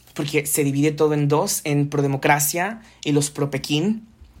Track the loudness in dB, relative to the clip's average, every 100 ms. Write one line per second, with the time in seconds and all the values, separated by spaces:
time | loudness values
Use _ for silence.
0 | -14 -8 -2 -2 -2 0 0 2 0 2
1 | 2 2 2 2 0 -4 -2 0 0 0
2 | 0 0 2 2 2 -2 -4 -6 -18 -10
3 | 0 0 0 -2 -4 -4 -2 0 0 -2
4 | -6 -20 -20 -14